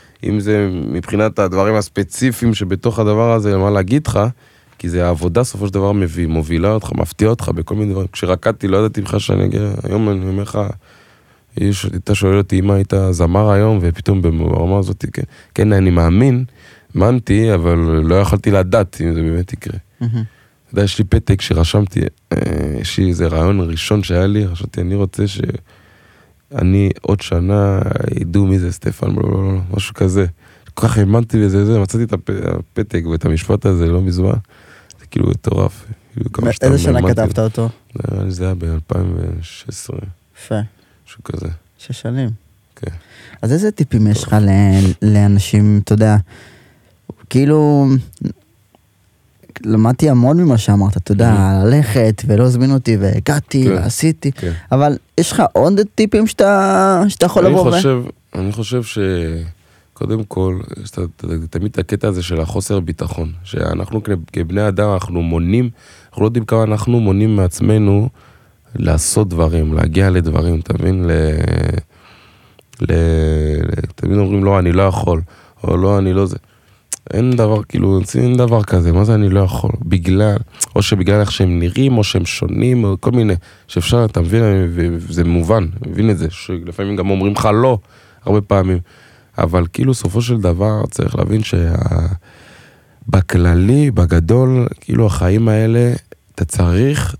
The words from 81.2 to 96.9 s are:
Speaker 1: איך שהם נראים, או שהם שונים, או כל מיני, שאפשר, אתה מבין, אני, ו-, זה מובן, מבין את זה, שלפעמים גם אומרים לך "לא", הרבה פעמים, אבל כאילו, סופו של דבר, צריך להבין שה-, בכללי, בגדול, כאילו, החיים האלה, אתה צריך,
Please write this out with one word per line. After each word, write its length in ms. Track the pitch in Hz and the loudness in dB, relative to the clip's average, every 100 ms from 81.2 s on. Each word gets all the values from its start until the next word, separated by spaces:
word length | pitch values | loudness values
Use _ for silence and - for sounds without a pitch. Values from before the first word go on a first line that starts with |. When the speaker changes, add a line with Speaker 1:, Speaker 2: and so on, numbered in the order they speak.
Speaker 1:
איך 120 | 98 | 2
שהם 260 | - 92 87 | 0 0 2
נראים, 400 | 87 101 135 120 | 0 0 2 2
או 60 | |
שהם 200 | 101 98 | 0 -2
שונים, 600 | 82 - 87 - 120 123 | -4 -4 -4 0 0 2
או 120 | 104 95 | 0 0
כל 100 | - | 0
מיני, 240 | 120 110 87 - - - | 2 2 0 -4 -20 -8
שאפשר, 360 | 87 - 120 | -4 0 2
אתה 160 | 110 87 | 2 0
מבין, 220 | 85 113 | 0 2
אני, 240 | 110 95 87 | 2 2 0
ו-, 420 | 87 85 85 87 | 0 -2 -4 -4
זה 120 | 82 | -2
מובן, 420 | 82 87 82 110 85 - - | 0 2 2 2 0 -6 -8
מבין 240 | 87 110 | -2 0
את 80 | 87 | 0
זה, 80 | - | -4
שלפעמים 640 | - - 90 85 85 101 98 | -8 -10 -10 -10 -8 -4 -2
גם 140 | 95 | -2
אומרים 220 | 98 101 | 0 0
לך 160 | 101 107 | 0 0
"לא", 240 | 104 131 113 - - _ _ | 2 2 0 -4 -20 _ _
הרבה 160 | - 104 | -2 0
פעמים, 380 | 98 101 92 90 - - - _ _ - | 2 2 2 0 -4 -16 -20 _ _ -4
אבל 260 | 82 90 85 | 0 0 0
כאילו, 220 | - 131 | 0 0
סופו 280 | 123 95 107 | 0 -2 -2
של 180 | 120 117 | 0 0
דבר, 420 | 92 85 107 107 - | 0 0 0 0 -4
צריך 260 | - - - | -4 -4 -2
להבין 260 | - 107 | -2 -2
שה-, 320 | 107 87 85 85 - 85 85 90 - - - - - _ _ _ - | -2 -2 0 0 0 -2 -2 -4 -10 -20 -20 -20 -20 _ _ _ -2
בכללי, 800 | 95 85 90 87 87 98 139 147 | 0 2 2 2 4 4 4 2
בגדול, 760 | 95 85 85 82 120 131 127 - - | 2 2 2 2 2 2 2 0 -4
כאילו, 260 | - - 110 | -4 0 2
החיים 420 | - 90 107 113 | 2 0 2 2
האלה, 440 | 107 110 117 120 120 - - _ | 2 2 2 2 -2 -8 -20 _
אתה 100 | - | -8
צריך, 720 | 82 - 87 92 135 | -6 0 0 2 0